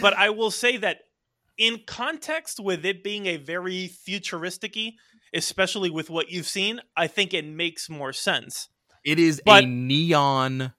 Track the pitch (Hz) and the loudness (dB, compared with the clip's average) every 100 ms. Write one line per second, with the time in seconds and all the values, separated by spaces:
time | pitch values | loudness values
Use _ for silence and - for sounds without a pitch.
0 | 202 185 208 214 220 - 240 247 190 156 | 2 4 2 2 -2 0 0 0 -2 -4
1 | _ _ _ _ _ - 226 226 - - | _ _ _ _ _ -2 -2 -2 -10 -8
2 | 262 320 - 320 - - 196 175 175 185 | -6 -6 -6 -6 -6 -6 -4 -2 -2 -4
3 | 202 208 190 165 139 175 185 185 180 - | -6 -6 -4 -6 -6 -6 -6 -6 -8 -12
4 | - 196 - 170 175 180 214 214 220 226 | -10 -8 -6 -8 -8 -8 -10 -8 -10 -12
5 | _ _ _ 170 - - 190 208 180 160 | _ _ _ -6 -4 -2 -2 0 -4 -4
6 | 156 165 160 180 151 196 196 233 - - | -6 -6 -4 -6 -6 -4 -4 -6 -8 -4
7 | 165 - 190 180 151 156 170 165 - 151 | -2 0 -2 -2 -6 -6 -6 -6 -12 -8
8 | 135 131 196 143 - - - _ _ _ | -8 -4 -2 -2 -4 -14 -14 _ _ _
9 | 143 156 165 147 208 202 127 123 127 143 | 0 4 4 6 10 10 8 2 0 2
10 | 170 151 139 135 131 131 131 | 4 4 4 2 0 -2 -6